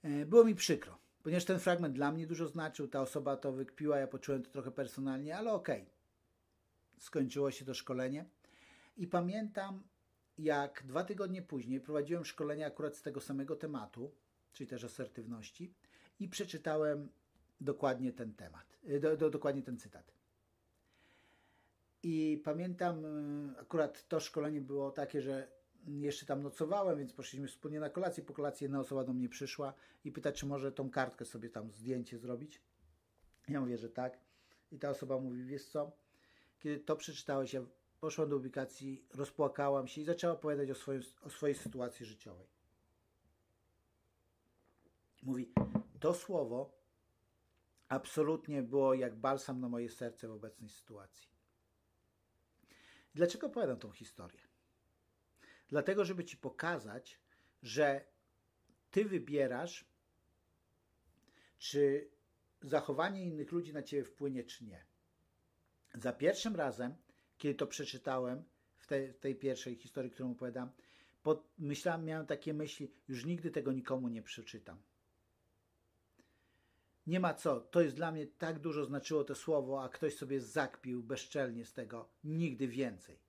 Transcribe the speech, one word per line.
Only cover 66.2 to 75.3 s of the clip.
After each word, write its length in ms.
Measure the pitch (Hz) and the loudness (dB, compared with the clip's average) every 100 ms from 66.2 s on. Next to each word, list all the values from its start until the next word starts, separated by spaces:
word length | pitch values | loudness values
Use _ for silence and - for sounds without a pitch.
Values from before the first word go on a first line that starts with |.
| 151 196 233 190 | 4 4 0 0
razem, 380 | 139 110 123 165 _ _ _ _ | 0 0 -4 -6 _ _ _ _
kiedy 160 | 147 | -2
to 120 | 143 143 | 0 -2
przeczytałem, 800 | - 143 131 - 131 123 131 165 _ _ _ | -2 -6 -4 -2 0 0 -4 -8 _ _ _
w 100 | - | -2
tej, 260 | 139 135 | -2 -2
w 60 | 123 | -4
tej 160 | 139 | -4
pierwszej 420 | 131 139 123 131 117 | 0 0 0 -4 -8
historii, 340 | - - 127 | -8 -6 -6
którą 220 | - 127 | -4 -4
opowiadam, 380 | 120 127 120 123 - - - - _ | -4 -4 -4 -8 -10 -20 -20 -20 _
pod-, 260 | 151 156 - - | 4 4 2 -6
myślałem, 460 | 147 143 180 165 | -4 0 2 2
miałem 220 | 160 156 151 | 0 -4 -2
takie 280 | 147 - | -2 0
myśli: 380 | 151 151 - 139 - - | -2 -2 -6 -10 -10 -8
„Już 160 | 127 | -4
nigdy 260 | 135 170 165 | -2 -2 0
tego 220 | 170 135 | 0 0
nikomu 360 | 131 123 131 123 | 0 0 0 0
nie 140 | 113 | -4
przeczytam. 600 | 107 - 113 107 - 87 - _ _ _ _ | -8 -12 -12 -14 -14 -18 -20 _ _ _ _